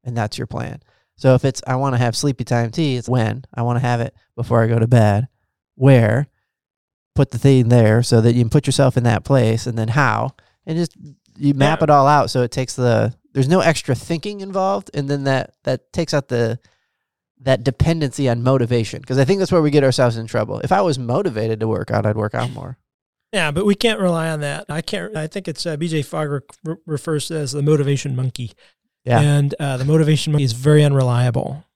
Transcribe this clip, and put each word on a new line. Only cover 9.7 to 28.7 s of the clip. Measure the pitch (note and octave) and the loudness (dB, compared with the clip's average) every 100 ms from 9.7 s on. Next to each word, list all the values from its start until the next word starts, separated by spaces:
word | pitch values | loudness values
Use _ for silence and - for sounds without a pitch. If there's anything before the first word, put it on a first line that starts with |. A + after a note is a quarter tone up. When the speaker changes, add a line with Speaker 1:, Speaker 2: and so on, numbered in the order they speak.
| A2+ | -4
Speaker 1:
then | A2 | -2
how. | B2 C3 G#2+ B2 _ _ _ | 0 0 0 -4 _ _ _
And | - D#3+ | -8 -4
just, | E3+ _ D3 - _ - | -4 _ -20 -20 _ -2
you | C#3+ | 0
map | C#3 C#3 D#3+ | 2 2 2
Speaker 2:
Yeah. | |
Speaker 1:
it | D3+ | 4
all | D3 C3+ | 6 6
out | D3 - | 4 2
so | C3 | 0
it | A#2+ | -2
takes | - C3 | -4 -8
the, | - B2 A2+ A2 - _ | -2 2 2 0 -4 _
there's | - C3+ | -2 2
no | F#3 | 4
extra | E3 D3+ - | 2 0 -2
thinking | B2 - E3 G#3 G#3 | -4 -4 -6 -6 -10
involved, | G3 G3 F#3+ G3 - | -6 -2 -2 -2 -6
and | D3 C#3 | -8 -4
then | C#3+ | -4
that, | C3+ C3+ - _ | 0 -2 -4 _
that | - C3 _ | -6 -6 _
takes | - E3 | -6 -2
out | D3 - | -2 -2
the, | A#2+ A2+ B2 _ _ _ _ _ _ _ _ | -2 -2 -4 _ _ _ _ _ _ _ _
that | C3 B2+ | -2 0
dependency | A#2+ - D#3+ E3 C#3+ - C3+ | 0 0 0 0 -2 -2 -2
on | A#2+ | 0
motivation, | B2 C3+ A#2 A#2+ G#2+ - | 0 0 0 -2 -2 -10
'cause | - B2+ | -4 0
I | |
think | C3+ G3 | 2 2
that's | F#3 | 2
where | F3+ | 2
we | D3+ | 2
get | D3 | 4
ourselves | C3+ B2 B2 A2+ | 2 2 0 0
in | A2+ | -6
trouble. | A#2 G#2+ G#2 | -4 -4 -6
If | - | -2
I | F#3 | 0
was | F#3+ C3+ | 0 -2
motivated | A#2+ C3+ G3 G#2+ A2+ A2 | -2 -2 -2 -4 -4 -4
to | A2 | -4
work | G2+ - | -4 -2
out, | G#2+ G#2+ | -2 -2
I'd | G#2 | -2
work | G#2 | -4
out | A#2+ A#2+ | -4 -6
more. | G#2+ F2+ - _ _ _ _ _ | -8 -14 -16 _ _ _ _ _
Speaker 2:
Yeah, | G#3 D#3+ | -4 -2
but | D3 G#3 | 0 0
we | |
can't | G3+ A#3 A3 | 2 0 0
rely | F#3 E3 D#3+ | -2 -2 -2
on | D#3 | -4
that. | D3 D3 - | -6 -8 -8
I | D#3 | -8
can't, | - G3+ F#3 G#3+ | -6 -8 -8 -8
I | D#3+ | -8
think | G3 F#3 | -8 -10
it's, | D3 F3 | -8 -8
uh, | D3 | -6
B | E3+ | -4
J | D#3+ | -4
Fogg | C#3 D#3+ D3+ | -4 -6 -6
re-, | C#3+ _ _ | -8 _ _
re-, | D#3 D#3+ - | -12 -12 -8
refers | D3 - D3+ - | -8 -4 -6 -4
to | D#3+ | -8
it | |
as | C#3 | -6
the | D3 | -2
motivation | C#3+ D3+ C#3 C#3 C#3+ | 0 2 2 -2 -4
monkey. | B2+ B2+ - A#2 _ _ | -4 -6 -6 -14 _ _